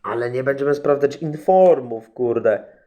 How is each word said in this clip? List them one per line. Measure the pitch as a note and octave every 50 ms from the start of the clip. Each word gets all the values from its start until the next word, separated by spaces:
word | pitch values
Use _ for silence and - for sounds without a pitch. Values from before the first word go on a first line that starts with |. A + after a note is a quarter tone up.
| -
Ale | G#2+ A2+ A#2 A#2+ B2
nie | B2 B2+ B2+
będziemy | C#3 C#3 C3+ C#3 C#3+ C#3+
sprawdzać | C#3+ - C#3+ C#3+ C#3+ C#3+ C#3 -
informów, | - E3 D#3 D3 D3+ - - F#3 F#3 F#3 F3+ D#3+ C3+ B2+ A#2+ A2+ A2+ A2 _ _
kurde. | - B2+ A#2 A#2 A#2 A2 A2+ G#2 G2 - - _ _ _